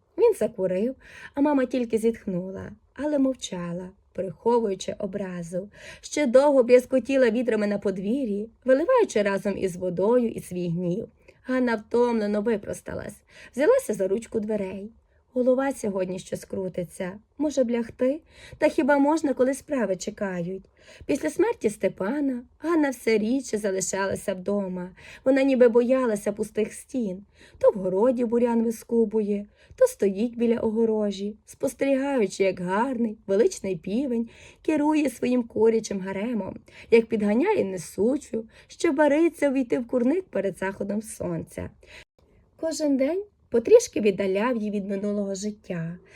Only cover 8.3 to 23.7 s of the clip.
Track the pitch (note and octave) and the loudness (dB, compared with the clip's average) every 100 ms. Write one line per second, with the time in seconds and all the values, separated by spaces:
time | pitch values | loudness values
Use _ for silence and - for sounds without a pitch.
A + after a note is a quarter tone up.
8.3 | G3+ A3+ - B3 C4 F4 B4+ E4+ G#3+ G3+ | -4 -8 -4 2 4 4 4 4 2 0
9.3 | G3 G3+ - F#3+ F3+ F#3 F3 G3+ B3 A3+ | 0 -2 -2 -4 -4 -4 0 2 2 2
10.3 | - - F3+ F3 E3+ F3 F#3+ - _ _ | -4 -8 -6 -4 -2 -2 -4 -6 _ _
11.3 | _ - B3+ B3 A3 - A#3 A#3+ A3+ G#3 | _ -4 0 0 -2 0 0 2 0 0
12.3 | G#3 G#3+ G3+ - - - - - - _ | -2 0 -2 -4 -12 -10 -10 -10 -14 _
13.3 | - - A#3+ E4 C5 - G3 F#3+ A3+ A3+ | -20 -12 0 4 4 2 -2 -2 -2 -4
14.3 | A3+ G#3+ G#3+ F#3+ G3 G#3+ - _ _ _ | -6 -4 -4 -4 -8 -14 -18 _ _ _
15.3 | B3+ B3 B3+ C4+ C4 G#3+ F#3+ F#3 F#3+ - | 0 2 2 0 -4 -4 -4 -4 -6 -8
16.3 | G3 - G3+ F#3 F3+ F3 - F#3 G#3 _ | -10 -8 -8 -6 -6 -8 -8 -10 -12 _
17.3 | - D4 C#4 A#3 A#3 A#3 - B3+ D#4 - | -6 -2 0 0 -2 -4 -2 -2 -2 -8
18.3 | - - - D4+ D4+ C#4 C#4+ C#4 D#4+ C#4+ | -20 -20 -2 0 2 2 4 4 2 0
19.3 | B3+ B3+ C4+ - C#4 G3 F#3 - G#3 G3 | 2 0 0 -4 -2 -2 -2 -6 -6 -6
20.3 | F3+ E3+ F#3+ - _ - - - C#4 D#4 | -4 -6 -8 -14 _ -20 -12 -4 -2 -2
21.3 | D#4+ G#4+ A#4 A3 - F#3+ - F#3+ D4 C#4 | 0 0 0 -4 -2 -4 -2 -4 -2 -2
22.3 | A#3+ B3+ _ D#4 E4 C#4+ B3 A3+ A3 G#3+ | -4 -10 _ -2 2 0 0 0 0 2
23.3 | C4+ - G#3+ G#3 | -2 -2 -4 -2